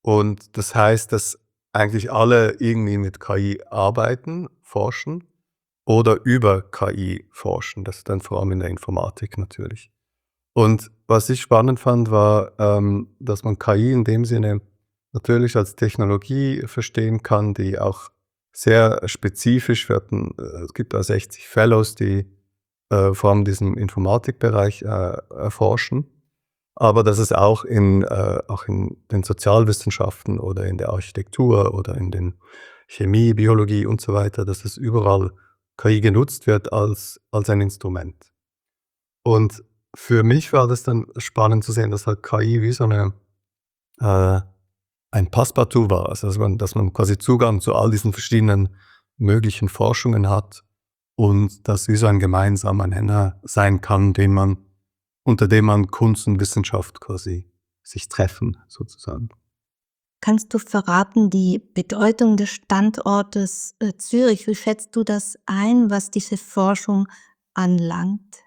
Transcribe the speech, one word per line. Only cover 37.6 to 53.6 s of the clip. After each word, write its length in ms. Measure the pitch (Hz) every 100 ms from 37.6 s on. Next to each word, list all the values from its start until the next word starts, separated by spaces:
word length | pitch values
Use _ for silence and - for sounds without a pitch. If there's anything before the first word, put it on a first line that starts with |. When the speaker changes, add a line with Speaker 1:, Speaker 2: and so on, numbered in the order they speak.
Speaker 1:
Instrument. 680 | 98 - 95 90 82 - _ _ _ _ _ _ _ _ _ _
Und 400 | 120 110 107 - - _ _ -
für 280 | - 117
mich 300 | 110 143 -
war 140 | 143 120
das 140 | 123
dann 240 | - 117 - -
spannend 460 | - - 107 113
zu 80 | 104
sehen, 200 | 113 107
dass 160 | 104 -
halt 160 | 104
K 180 | - 107
I 200 | 110 117
wie 80 | 110
so 120 | 123 113
eine, 280 | 104 98 - _ _ _ _ _ _ _ _
äh, 420 | 107 95 95 95 95 _ _ _ _ _ _
ein 180 | 104 92
Passepartout 600 | - 120 - 117 123 107
war, 180 | 90 -
also 160 | 98 101
dass 140 | 98
man, 180 | 104 92
dass 160 | 95
man 180 | - 95
quasi 280 | - 101 101
Zugang 420 | - 123 117 101
zu 140 | 113 -
all 160 | 110
diesen 220 | 107 110
verschiedenen 640 | 98 - - 107 98 98 - _ _ _ _
möglichen 520 | 101 110 107 - 101
Forschungen 580 | - 107 - - 110 98
hat 360 | 101 - - _ _ _ _ _ -
und 520 | 104 101 101 - -
das 200 | 101 -
wie 100 | 107
so 100 | 110
ein 100 | 101
gemeinsamer 720 | 95 92 98 98 101 98 95
Nenner 520 | 95 104 104 98 -
sein 380 | - -